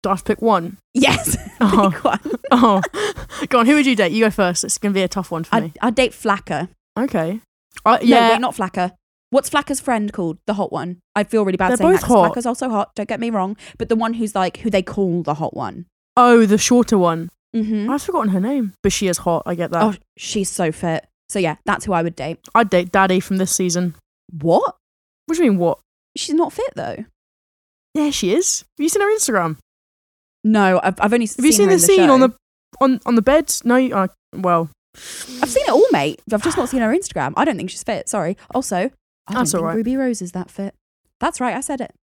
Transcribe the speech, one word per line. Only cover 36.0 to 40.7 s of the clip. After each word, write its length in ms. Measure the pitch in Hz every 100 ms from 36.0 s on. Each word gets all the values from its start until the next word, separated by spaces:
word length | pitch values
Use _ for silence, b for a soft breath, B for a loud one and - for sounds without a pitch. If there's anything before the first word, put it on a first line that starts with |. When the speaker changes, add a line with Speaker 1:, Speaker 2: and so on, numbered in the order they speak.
| - - -
Speaker 2:
I've 120 | 214
just 140 | 339 349
not 100 | 247
seen 120 | 262
her 120 | 226
Instagram. 400 | 302 392 180 135 -
I 80 | 311
don't 100 | 202
think 140 | 180
she's 140 | -
fit. 260 | - 214 -
Sorry. 260 | 214 165 196 b
Also, 220 | 247 269 185
I 560 | 220 _ _ _ -
Speaker 1:
That's 0 |
Speaker 2:
don't 120 | 220 226
think 80 | 185
Speaker 1:
all 20 | 165
right. 80 | 202
Speaker 2:
Ruby 200 | 226 262
Rose 260 | 262 233
is 120 | 180
that 180 | 185 180
fit. 220 | - 196